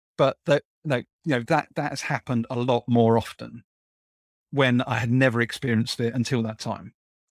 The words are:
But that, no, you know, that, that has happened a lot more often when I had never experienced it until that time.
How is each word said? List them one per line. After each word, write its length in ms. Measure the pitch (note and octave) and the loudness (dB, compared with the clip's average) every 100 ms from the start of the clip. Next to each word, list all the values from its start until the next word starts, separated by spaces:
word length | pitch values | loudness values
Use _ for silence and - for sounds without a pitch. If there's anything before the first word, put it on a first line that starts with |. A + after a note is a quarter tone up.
| _ - | _ 0
But 180 | C#3 - | 0 0
that, 200 | - C#3+ - _ | 0 0 0 _
no, 140 | D#3 B2+ | -4 -4
you 60 | - _ | -4 _
know, 180 | - B2+ | -2 -2
that, 240 | A#2 D#3 - | 0 0 -2
that 140 | - C#3+ | -6 -6
has 140 | C#3 | -6
happened 440 | - C#3+ - B2 A2+ | -4 -4 -2 -2 -2
a 60 | A#2+ | -2
lot 280 | B2 A#2+ - | 0 0 2
more 300 | A#2+ A2+ A2+ | 4 6 4
often 480 | - - A#2 A#2+ - _ _ _ _ _ _ _ _ | 0 -10 -16 -18 -20 _ _ _ _ _ _ _ _
when 320 | C#3 C3 B2 | 0 2 2
I 140 | B2+ A2+ | 0 -2
had 140 | A#2 | 0
never 300 | B2+ C3 A#2 | 2 4 2
experienced 600 | A#2 - C3+ A2+ A2+ - | -2 -4 -2 0 0 -2
it 120 | A#2 | -2
until 300 | B2 A#2 B2 | -2 -2 -2
that 160 | A2+ A2 | -4 -8
time. 340 | - G2 F#2 _ _ _ _ | -10 -10 -14 _ _ _ _